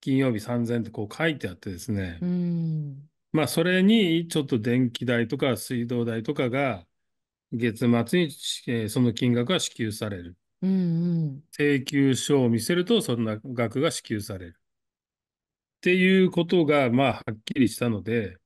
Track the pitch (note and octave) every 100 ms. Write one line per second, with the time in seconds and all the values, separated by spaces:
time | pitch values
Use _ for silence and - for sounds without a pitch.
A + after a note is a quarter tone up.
0 | - C3+ C3+ A2 - A#2+ A#2 A#2+ G#2+ -
1 | G#2 - E3 C#3 A2 F2+ - F2 - G#2
2 | F#2 E2+ F3 F3+ F3 E3+ E3 D#3 D3 C#3
3 | D3 _ _ D#3 C#3+ - E3+ F#3 F#3+ A3+
4 | F#3+ E3 E3+ D#3 C3+ B2+ A2+ A#2+ C3 A#2
5 | B2 A#2+ A#2 C#3 C#3 A#2 - B2+ A#2 B2
6 | A#2 A2+ A#2 D3 C3 B2+ C#3 G#2 - _
7 | _ _ _ _ _ A#2+ A#2+ G#2+ B2 A#2
8 | A2+ F3+ E3 - - - - A#2+ G#2+ C3
9 | B2 A2+ B2 A#2+ A#2+ - - - A2 G#2
10 | A2 G2 F2 F2+ _ _ F#3 F#3+ F3 E3
11 | F3 E3+ D#3 C#3 - - D3 C#3+ C3 C#3+
12 | C#3 B2 - D3 B2 A#2 G#2+ F3 F3+ A#3
13 | D#3+ A#2+ A2 G#2+ C#3 A#2+ A#2 B2+ D#3 -
14 | - A2 F#2+ G2 E2+ - _ _ _ _
15 | _ _ _ _ _ _ _ _ - F#3
16 | F#3 F#3+ F#3 F3+ E3+ F#3 D3+ D3 C3 A#2+
17 | C#3 A2 - G#2+ - - A#2 - A#2+ G#2+
18 | F#2 A#2 G2+ F2+